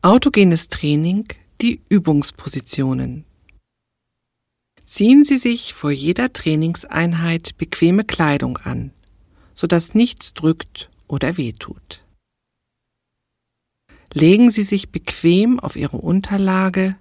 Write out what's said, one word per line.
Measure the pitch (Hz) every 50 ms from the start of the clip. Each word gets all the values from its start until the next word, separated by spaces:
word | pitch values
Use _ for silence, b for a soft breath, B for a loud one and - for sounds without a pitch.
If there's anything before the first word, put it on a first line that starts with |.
Autogenes | - 180 208 254 - 294 - 214 202 185 165 165 - -
Training, | - - - 147 147 147 156 170 185 202 226 - - _ _ _ _ _
die | - - - - _ _
Übungspositionen. | 196 202 - - 156 143 143 - - - - 151 - - 120 - - - 135 131 131 127 127 127 123 147 156 _ _ _ _ _ _ _ _ _ _ _ _ _ _ _ _ _ _ _ _ _ _ _ _ _ _ _ _ _ _ _ _
Ziehen | - - - 202 220 254 285 294
Sie | 285 277 254
sich | - 240 233 240 - - -
vor | - - 147
jeder | 143 135 135 156 180 - 247 254 _
Trainingseinheit | - - 165 156 151 160 165 170 - - - - 160 165 170 170 165 165 170 165 165 165 - - _
bequeme | 165 - - - - 170 180 202 220
Kleidung | 220 - - 165 151 143 143 143 123 127 -
an, | - - 123 120 117 135 _ _ _ _ _ _ _ _ _ _ _ _ _
sodass | - - 170 175 170 165 - -
nichts | 214 240 247 - - - - -
drückt | - 160 160 160 165 - - _ - - _ _ _ _ _
oder | 147 135 - 147 175 180
wehtut. | 139 117 - - - - - - _ _ - - _ _ _ _ _ _ _ _ _ _ _ _ _ _ _ _ _ _ _ _ _ _ _ _ _ _ _ _ _ _ _ _ _ _ _ _ _ b b b b b -
Legen | 143 151 165 190 208 240 240
Sie | 220 214 208
sich | 196 208 196 - -
bequem | - 165 _ - - - - 165 175 185 214 240 254 240
auf | - - - -
Ihre | - 139 - -
Unterlage | - 160 170 190 196 - 202 196 196 190 185 185 190 190 180 190 190 190 190 -